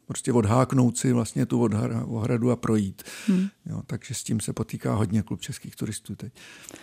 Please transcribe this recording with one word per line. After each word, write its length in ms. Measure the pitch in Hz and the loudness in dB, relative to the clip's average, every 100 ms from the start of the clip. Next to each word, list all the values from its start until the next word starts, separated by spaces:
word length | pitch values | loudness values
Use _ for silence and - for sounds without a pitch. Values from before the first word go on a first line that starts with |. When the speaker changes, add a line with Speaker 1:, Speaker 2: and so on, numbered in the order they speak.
| - | -10
Speaker 1:
prostě 280 | 123 - | -6 2
odháknout 640 | 120 101 123 127 135 123 - | 4 6 4 4 4 2 2
si 160 | 131 | 2
vlastně 320 | 120 113 139 127 | 2 0 -2 0
tu 160 | 123 | 2
odhra-, 440 | 117 104 123 117 139 | 2 2 0 -2 -4
ohradu 440 | 113 120 120 123 | -4 0 2 2
a 40 | 120 | 2
projít. 480 | - 110 98 - - - - | 2 2 2 -4 -16 -6 2
Speaker 2:
Hmm. 200 | 185 196 _ - | 2 2 _ -10
Speaker 1:
Jo, 160 | 107 - | -10 -8
takže 260 | 117 - | -10 -8
s 100 | 117 | -10
tím 160 | - 110 | -4 -4
se 140 | - | -2
potýká 420 | - 110 117 127 110 | -4 -6 -4 -2 0
hodně 260 | 104 110 | 2 0
Klub 200 | - - | -2 -6
českých 340 | - - - - | -8 -12 -12 -8
turistů 400 | 113 104 - 98 | -8 -8 -10 -12
teď. 180 | - - - - - - | -12 -16 -20 -20 -20 -18